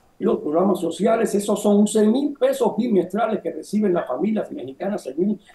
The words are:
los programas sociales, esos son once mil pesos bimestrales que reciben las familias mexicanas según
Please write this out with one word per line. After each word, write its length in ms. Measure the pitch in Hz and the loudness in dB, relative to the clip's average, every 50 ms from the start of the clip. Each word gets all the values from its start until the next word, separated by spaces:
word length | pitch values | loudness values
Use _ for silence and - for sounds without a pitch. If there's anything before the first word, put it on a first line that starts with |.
| _ _ _ - | _ _ _ -4
los 200 | - 214 214 - | 0 0 0 0
programas 400 | - 151 151 170 190 202 185 - | -2 -2 0 2 2 2 2 0
sociales, 540 | 165 165 - - 196 226 226 226 214 - - | -2 -6 -4 0 0 2 2 2 0 0 0
esos 280 | 202 202 220 208 202 | -2 0 0 -2 0
son 160 | - 208 202 202 | 2 4 4 4
once 280 | 214 208 - 214 214 | 4 4 4 2 4
mil 280 | 214 233 277 294 285 285 - | 4 2 2 0 -2 -2 0
pesos 380 | 247 277 269 - 233 202 - - | 0 0 2 2 0 0 0 0
bimestrales 640 | 254 240 208 180 160 - - 214 - 220 208 - | -2 2 2 0 0 0 -2 -2 -2 -2 -2 -4
que 100 | - 160 | -6 -8
reciben 420 | 151 156 - - 196 214 214 190 175 | -8 -8 -10 -4 -2 0 2 2 0
las 120 | 165 - | 0 -2
familias 460 | - 127 135 175 220 220 196 - - | -4 -4 -2 -2 0 0 -2 -4 -6
mexicanas 520 | 139 147 123 135 135 - - 202 208 - - | -8 -12 -12 -12 -10 -6 -6 -6 -6 -6 -8
según 360 | 127 135 156 185 214 196 - _ - | -8 -4 -2 0 0 -2 -4 _ -20